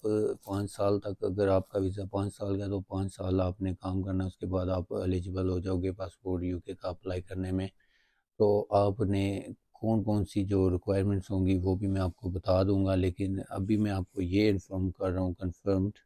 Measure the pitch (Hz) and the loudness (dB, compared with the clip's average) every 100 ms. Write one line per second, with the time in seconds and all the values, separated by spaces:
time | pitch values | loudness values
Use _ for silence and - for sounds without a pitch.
0 | 107 107 107 - - 98 101 - 101 101 | -2 0 0 -2 -6 -4 -4 -2 0 0
1 | 107 95 101 95 98 95 - 104 95 98 | -2 -4 -4 0 2 2 2 -2 -2 -4
2 | 95 101 98 - 101 98 101 98 95 95 | -6 -4 -4 -4 -4 -4 -2 -4 -4 -4
3 | 98 - 92 92 92 90 95 90 95 92 | -4 -4 -2 2 0 0 -4 -4 -4 -4
4 | 95 95 95 - 92 92 90 92 87 107 | -2 -2 -2 -4 -4 -2 0 -2 -2 -4
5 | 92 92 92 92 92 90 95 90 92 92 | 0 0 -2 -2 0 0 -2 -2 -2 -4
6 | 92 - 92 92 90 90 - - 95 85 | -10 -10 -4 -2 -2 -4 -6 -8 -8 -8
7 | 92 92 - 92 92 92 95 - _ _ | -6 -6 -6 -6 -2 -2 -4 -8 _ _
8 | _ _ _ - 107 104 - 101 101 98 | _ _ _ 0 4 4 4 4 4 2
9 | 98 101 98 101 - - _ _ 110 113 | 0 2 0 -2 -8 -14 _ _ 0 0
10 | 107 104 95 104 98 98 92 90 - 98 | 2 0 0 -2 0 4 4 2 0 0
11 | 98 98 - 95 92 95 92 92 98 98 | 2 0 -2 0 2 2 2 0 0 0
12 | 90 - 95 90 - 92 98 98 95 95 | -2 -2 -6 -4 2 4 4 4 2 2
13 | 92 87 95 95 - - 98 107 104 95 | 2 0 -2 -2 -6 -6 0 2 2 0
14 | 92 - 87 98 107 98 - 95 95 - | -4 -4 0 2 4 2 -2 -4 -2 -2
15 | 95 90 90 87 92 - 101 95 98 - | -2 0 -2 -2 -6 -4 0 0 0 -4